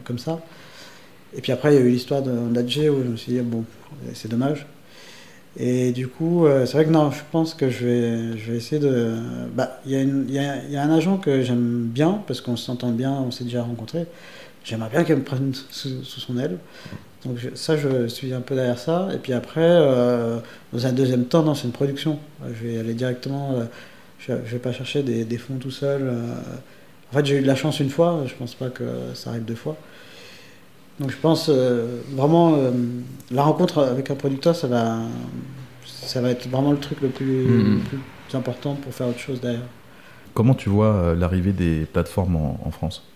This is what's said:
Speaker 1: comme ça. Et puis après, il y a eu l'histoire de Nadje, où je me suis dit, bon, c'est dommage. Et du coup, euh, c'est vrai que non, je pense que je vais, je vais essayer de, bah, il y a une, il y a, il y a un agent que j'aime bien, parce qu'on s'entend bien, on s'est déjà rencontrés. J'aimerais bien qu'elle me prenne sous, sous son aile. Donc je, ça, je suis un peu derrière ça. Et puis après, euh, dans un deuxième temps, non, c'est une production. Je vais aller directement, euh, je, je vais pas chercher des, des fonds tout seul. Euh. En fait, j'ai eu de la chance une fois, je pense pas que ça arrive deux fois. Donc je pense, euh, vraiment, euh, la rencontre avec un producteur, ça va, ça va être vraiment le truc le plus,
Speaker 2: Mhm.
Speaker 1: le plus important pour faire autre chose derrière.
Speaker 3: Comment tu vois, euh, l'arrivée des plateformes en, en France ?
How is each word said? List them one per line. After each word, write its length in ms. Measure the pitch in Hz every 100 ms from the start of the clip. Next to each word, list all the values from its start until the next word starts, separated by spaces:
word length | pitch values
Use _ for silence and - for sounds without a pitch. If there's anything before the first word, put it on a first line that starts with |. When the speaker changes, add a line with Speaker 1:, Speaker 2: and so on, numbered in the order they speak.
Speaker 1:
comme 140 | - 120
ça. 220 | 160 165 - - - - - - - - -
Et 60 | -
puis 100 | 127
après, 220 | 123 151
il 40 | 143
y 20 |
a 20 |
eu 80 | 123
l'histoire 320 | 123 - 139
de 100 | 131
Nadje, 600 | 120 120 120 120 135 151
où 120 | 139
je 60 | 123
me 80 | 113
suis 160 | -
dit, 80 | 123
bon, 240 | 120 117 113 - - 143 123
c'est 160 | 117 113
dommage. 380 | 117 135 151 - - - - - - - - - -
Et 340 | 123 127 127
du 160 | 123 127
coup, 360 | - 165 175 160
euh, 200 | 139 120
c'est 80 |
vrai 100 | 143
que 60 | 156
non, 200 | 160 147
je 100 | - -
pense 240 | 165 160
que 160 | - 135
je 160 | 113 123
vais, 520 | 120 117 117 113 113
je 120 | 110
vais 80 | 117
essayer 220 | 117 151
de, 360 | 143 127 113 113 120 123 120
bah, 260 | 127 127 - 135
il 60 |
y 40 | 135
a 60 |
une, 240 | 135 139 123
il 60 |
y 40 | 139
a, 240 | 143 135
il 80 | 135
y 60 | 143
a 60 |
un 80 | 147
agent 260 | 160 165 190
que 240 | 151 135
j'aime 460 | 120 120 120 120 117
bien, 340 | 117 156 208 -
parce 160 | 123
qu'on 140 | - 117
s'entend 340 | - 123 123
bien, 220 | 113 131
on 180 | 139 127
s'est 140 | -
déjà 180 | 123 120
rencontrés. 440 | 120 113 113 165 170 - - - - -
J'aimerais 260 | - 113 110
bien 120 | 139
qu'elle 140 | 160 143
me 60 |
prenne 300 | 135 131 135 131 -
sous, 340 | - 139 127
sous 160 | 131 -
son 160 | - 120
aile. 220 | 143 175 - - - - - -
Donc 140 | 131 120
je, 100 | 127
ça, 240 | 127 - 156
je 300 | 143 131 117
suis 260 | - 131
un 60 | 127
peu 120 | 120
derrière 240 | 135 123 120
ça. 300 | - 170 190
Et 40 | 135
puis 140 | -
après, 280 | 123 - 156
euh, 760 | 165 175 143 127 123 120 117 117 113 - -
dans 140 | 120 131
un 60 |
deuxième 320 | 123 131 127
temps, 180 | 123 165
non, 120 | 156
c'est 100 | 151
une 80 | 123
production. 460 | - 143 139 160 147 - - 131
Je 200 | 113 117
vais 120 | 113
aller 160 | 113
directement, 580 | 113 127 123 135 139 139
euh, 100 | 127 117 - - - - -
je, 140 | - 127
je 80 | 120
vais 60 | 120
pas 140 | 127
chercher 300 | 120 131 147
des, 220 | 131 113
des 140 | 113 120
fonds 180 | - 131
tout 120 | 131
seul. 320 | 131 139 139
Euh. 320 | 131 120 117 123 - 127 - - - - -
En 40 | 139
fait, 100 | 139
j'ai 100 | 139
eu 60 |
de 40 | 135
la 80 |
chance 240 | 131 156 143
une 120 | 135
fois, 320 | 151 170 165 127
je 60 |
pense 220 | - 120
pas 160 | - 127
que 140 | - 120 123 123
ça 160 | 123 120
arrive 160 | 117
deux 100 | 113
fois. 220 | 113 151 156 - - - - - - - - - - - -
Donc 120 | 139
je 60 | -
pense, 320 | 160 160 160
euh, 500 | 131 127 123 117 120 131
vraiment, 400 | 135 143 170 170
euh, 160 | 151 127 123 120 123 123 - -
la 120 | 127
rencontre 400 | 147 151 175 151
avec 280 | 135 127 135
un 40 |
producteur, 420 | 143 143 135 170 165
ça 100 | 131
va, 340 | 120 113 113 113 120 120 - 127 - - -
ça 380 | - - - 131
va 80 | 123
être 180 | 123 127
vraiment 240 | 131 143
le 60 | 143
truc 240 | - 147
le 60 | 135
plus, 360 | - 135 131
Speaker 2:
Mhm. 300 | 123 117 104 104 -
Speaker 1:
le 60 | 135 - - -
plus 100 | 131
important 380 | 127 120 147 139
pour 180 | 139
faire 140 | - 127
autre 100 | 120
chose 240 | - 127
derrière. 180 | 123 120 123 - - - - - -
Speaker 3:
Comment 220 | - 117
tu 160 | 131 -
vois, 160 | 101 110
euh, 280 | 104 85
l'arrivée 380 | 85 87 92 92
des 280 | 92 87 80
plateformes 560 | 78 90 82 - 92 80
en, 220 | 76 -
en 60 | -
France ? 320 | - 80 - -